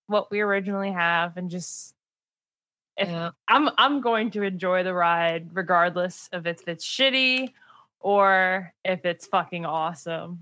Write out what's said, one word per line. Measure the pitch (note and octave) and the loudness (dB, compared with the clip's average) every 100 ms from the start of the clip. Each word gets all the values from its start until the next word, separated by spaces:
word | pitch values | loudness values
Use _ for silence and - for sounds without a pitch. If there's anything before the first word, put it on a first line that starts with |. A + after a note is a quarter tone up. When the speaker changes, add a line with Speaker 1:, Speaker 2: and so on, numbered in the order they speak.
| - | -2
Speaker 1:
what | G#3 - | -2 0
we | G#3 | -2
originally | G#3 G3 F#3+ G3 G3 | 0 0 0 -2 -2
have, | F#3 E3+ E3+ F3 E3+ | 0 2 2 0 -4
and | F3+ | -8
just, | F3 E3+ - - _ _ _ _ _ _ _ _ _ _ - | -8 -10 -12 -16 _ _ _ _ _ _ _ _ _ _ -6
if | G3 | -4
Speaker 2:
Yeah. | E3+ E3+ - - | -4 -6 -6 2
Speaker 1:
I'm, | B3 D4 - | 4 4 4
I'm | B3+ C#4+ | 4 4
going | A#3+ A3+ A3 | 0 0 0
to | G#3+ | -2
enjoy | G3 F#3 F#3 F#3 | -4 -2 0 0
the | F#3 | 0
ride | F3+ E3+ E3+ E3+ E3 E3 | 2 2 2 2 0 -4
regardless | E3+ F3 F3+ F3 F3 F3+ - - | -6 2 4 4 2 -4 -6 -10
of | F3+ E3+ | -8 -6
if | E3+ - | -6 -8
it's | E3 | -8
shitty | - - C4+ C4 C4 B3+ C4 _ _ - _ _ | -6 0 2 2 2 0 -2 _ _ -20 _ _
or | F#3+ G3+ G3 F#3+ F#3 F#3 F3 _ | 0 4 6 4 2 0 -6 _
if | F#3+ F#3 F3+ | -4 -2 -2
it's | F3 - | -6 -2
fucking | F#3+ E3 F3 | -2 -2 -6
awesome. | E3 D#3+ D#3+ F3 - E3 E3+ F3 | -4 -2 -4 -6 -8 -8 -8 -14